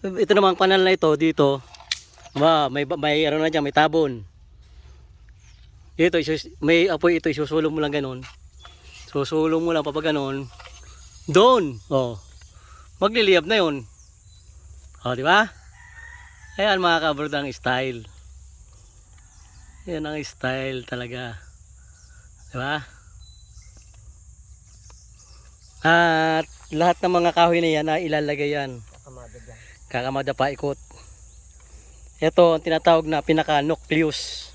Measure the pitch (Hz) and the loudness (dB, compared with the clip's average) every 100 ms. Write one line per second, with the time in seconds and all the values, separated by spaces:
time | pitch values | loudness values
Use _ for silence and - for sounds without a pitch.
0 | 202 180 202 202 196 180 190 190 185 185 | -8 -4 2 4 4 2 2 4 4 2
1 | 160 151 160 156 143 139 - - - - | 2 2 0 2 2 0 -8 -20 -12 -12
2 | - - - 135 151 160 143 135 143 170 | -12 -20 -16 0 2 4 0 -2 -4 -2
3 | 151 147 156 151 160 156 143 147 151 160 | 0 0 0 0 0 -2 0 2 2 2
4 | 151 120 101 _ - - - - - - | -2 -4 -14 _ -20 -20 -20 -20 -20 -20
5 | - - - - - - - - - - | -20 -20 -20 -20 -20 -20 -20 -20 -20 0
6 | 170 170 147 156 - - 151 170 185 156 | 2 2 -2 -4 -6 -6 2 4 2 2
7 | 175 165 165 143 143 156 156 156 147 147 | 2 2 -2 -4 -2 0 0 -2 -2 -2
8 | 135 127 127 - - - - - - - | -6 -10 -14 -20 -20 -20 -20 -20 -20 -20
9 | - 143 135 160 160 160 170 165 147 147 | -10 -6 -2 0 0 0 0 -2 -2 -4
10 | 160 151 139 135 131 - - - - - | -2 -2 -4 -8 -10 -16 -20 -20 -20 -20
11 | - - - 156 233 247 160 117 - 139 | -20 -18 0 4 6 4 0 -6 -4 -2
12 | 123 107 - - - - - - - - | -2 -8 -16 -20 -20 -20 -20 -20 -20 -4
13 | 202 226 208 180 160 220 170 143 107 - | -2 2 4 4 2 0 0 -2 -10 -20
14 | - - - - - - - - - - | -20 -20 -20 -20 -20 -20 -20 -20 -20 -12
15 | 123 123 139 196 220 - - - - - | -8 -4 2 4 2 -4 -20 -20 -20 -20
16 | - - - - - - 208 190 180 165 | -20 -20 -20 -20 -18 -4 0 2 2 2
17 | 156 143 151 143 139 120 127 127 131 120 | 0 -2 -4 -6 -6 -6 -4 -2 -4 -8
18 | 107 - - - - - - - - - | -14 -20 -20 -20 -20 -20 -20 -20 -20 -20
19 | - - - - - - - - - 165 | -20 -20 -20 -20 -20 -20 -20 -20 -10 -8
20 | 151 151 143 - 127 131 131 131 123 123 | -6 -8 -10 -8 -6 -4 -6 -8 -10 -12
21 | 120 123 123 104 - - - - - - | -10 -12 -12 -14 -20 -20 -20 -20 -20 -20
22 | - - - - - 127 135 151 127 - | -20 -20 -20 -20 -16 -10 -6 -6 -8 -20
23 | - - - - - - - - - - | -20 -20 -20 -20 -20 -20 -20 -20 -20 -20
24 | - - - - - - - - - - | -20 -20 -20 -20 -20 -20 -20 -20 -20 -20
25 | - - - - - - - - 160 170 | -20 -20 -20 -20 -20 -20 -20 -4 2 4
26 | 170 160 160 160 160 - - 151 175 175 | 4 2 0 -2 -4 -12 -10 0 0 2
27 | 180 180 175 170 170 170 165 156 156 156 | 0 0 2 4 4 4 0 0 0 -2
28 | 170 151 147 143 147 147 135 123 107 - | -2 -4 -2 -4 -4 -4 -8 -12 -18 -20
29 | - 127 120 117 113 117 - - - 123 | -20 -20 -20 -20 -20 -20 -20 -20 -8 -6
30 | 127 135 139 135 135 139 143 139 - - | -4 -4 -6 -2 -2 -2 -6 -8 -12 -20
31 | - - - - - - - - - - | -20 -20 -20 -20 -20 -20 -20 -20 -20 -20
32 | - - 156 - 175 160 165 160 175 165 | -20 -2 0 4 4 4 0 0 4 2
33 | 156 156 143 160 156 147 147 160 - 156 | 2 -4 0 0 2 0 0 -4 -2 -2
34 | 156 139 - - - | 0 -4 -10 -12 -16